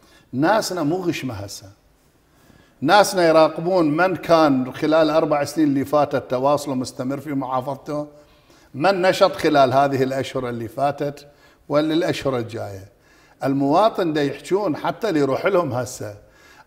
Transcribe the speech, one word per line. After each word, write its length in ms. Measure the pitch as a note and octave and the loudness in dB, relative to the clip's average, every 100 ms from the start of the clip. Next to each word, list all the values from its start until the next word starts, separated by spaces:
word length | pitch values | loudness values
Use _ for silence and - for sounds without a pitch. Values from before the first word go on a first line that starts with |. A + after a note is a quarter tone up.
| _ _ _ | _ _ _
ناسنا 520 | B2 E3 A3 - F3+ | -2 2 2 0 -2
مو 120 | D3 F3+ | -2 -2
غشمة 380 | F3 - C3 | -2 -4 -6
هسه. 340 | G2+ G2 - G2 - _ _ _ _ _ _ _ _ _ _ | -10 -12 -14 -20 -20 _ _ _ _ _ _ _ _ _ _
ناسنا 460 | C#3 G3+ F#3+ F#3+ E3 | 4 4 4 4 4
يراقبون 720 | D#3+ D#3 E3+ E3 F#3 D#3 D#3 | 6 4 2 -2 2 2 2
من 180 | F#3 D3+ | 0 0
كان 580 | - E3 D#3 C3 B2+ | 2 4 4 2 -2
خلال 360 | - D3+ D#3+ D#3 | -4 0 4 4
أربع 340 | D#3 D#3 D3 | 2 2 0
سنين 240 | C#3+ D#3+ D3+ | -2 0 0
اللي 180 | C3+ B2+ | 0 0
فاتت 460 | D3 C#3 C3 - | 0 2 -2 -2
تواصله 440 | B2 C#3 C#3+ D3+ B2+ | -2 0 0 -2 -6
مستمر 440 | B2 - B2+ C#3 | -6 -8 -8 -8
في 140 | D3+ | -6
محافظته، 760 | C#3 B2+ B2+ C3+ C3+ - D3 D3 - - _ _ _ _ | -6 -4 -4 -4 -8 -8 -8 -8 -14 -20 _ _ _ _
من 280 | B2+ F3 F#3+ | -2 0 2
نشط 340 | F#3 E3 F#3 - | 2 4 2 2
خلال 380 | D#3+ C#3+ C3 | 2 4 4
هذه 300 | C3 C#3+ C3+ | 4 2 0
الأشهر 460 | C3 C3+ B2 C3+ B2 | -2 -2 -6 -6 -6
اللي 180 | A#2 A2+ | -8 -8
فاتت 600 | - C#3+ C#3+ C#3+ C#3+ - _ _ _ - | -4 -4 -2 -8 -8 -18 _ _ _ -4
وللأشهر 680 | D3 D#3 D#3+ F3 - C#3 B2+ | -2 0 0 -2 -2 -2 -4
الجاية. 500 | A2 A2 G#2 G2 G2+ _ _ _ _ _ | -4 -8 -10 -12 -18 _ _ _ _ _
المواطن 720 | C3+ C#3 C#3 E3 A3 A3 F3 | -4 0 2 2 2 0 -2
دا 100 | D3+ | -2
يحجون 520 | C#3 - - F#3+ G3 C#3+ | -2 -4 -4 -2 -2 -4
حتى 340 | D#3+ - A3 | -6 -4 -2
اللي 100 | D3+ | 0
يروح 260 | C3+ B2 F#3 | 0 0 0
لهم 280 | F#3 D#3 | 0 0
هسه، 420 | A#2+ A#2+ - A2 G2+ - _ - - | -4 -6 -10 -14 -16 -20 _ -20 -20